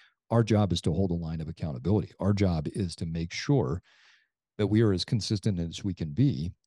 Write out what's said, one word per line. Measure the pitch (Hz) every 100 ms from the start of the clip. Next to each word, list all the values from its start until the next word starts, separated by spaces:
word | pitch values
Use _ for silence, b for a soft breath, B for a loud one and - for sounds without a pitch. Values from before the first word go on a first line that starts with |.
| B B -
Our | 117
job | 107 107 98
is | 85
to | 92
hold | 82 95
a | 85
line | 80 80
of | 80
accountability. | - 82 62 85 104 - -
Our | 95
job | 101 95 80 76
is | - 87 -
to | 82
make | 82 82
sure | - - 139 65 92 b b b b b b _ -
that | 101
we | 107
are | 110
as | 90
consistent | - 113 - 107 113 87
as | 82 -
we | 101
can | 92 80
be, | 73 139 69 87 -